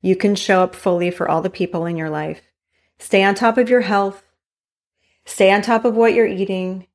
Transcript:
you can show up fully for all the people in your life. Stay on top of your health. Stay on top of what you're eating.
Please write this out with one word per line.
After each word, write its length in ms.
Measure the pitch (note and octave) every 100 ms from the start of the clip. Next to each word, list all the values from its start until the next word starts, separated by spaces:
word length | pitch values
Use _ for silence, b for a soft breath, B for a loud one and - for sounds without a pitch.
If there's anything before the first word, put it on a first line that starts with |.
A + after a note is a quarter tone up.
you 140 | F#3 F#3+
can 200 | - G3+
show 280 | - F#3
up 120 | F#3 -
fully 360 | G3 F3 F3
for 180 | F3 -
all 120 | D#3+
the 80 | F#3
people 360 | - F3+ F3 E3+
in 120 | E3
your 120 | D#3+
life. 320 | D3+ D#3 D#3 _ _ _ _ _ _
Stay 260 | - G3
on 120 | G3 G3
top 220 | A#3 A3+
of 120 | A#3+
your 120 | B3
health. 420 | G3 G3+ G3 G3 _ _ _ _ _ _ _ _ _ _ -
Stay 260 | - F#3+
on 100 | G3+
top 240 | G#3 A3+ A#3+
of 100 | A3
what 200 | A3+ A3+
you're 100 | A3
eating. 640 | F#3+ G3 F#3+ F#3 F#3 -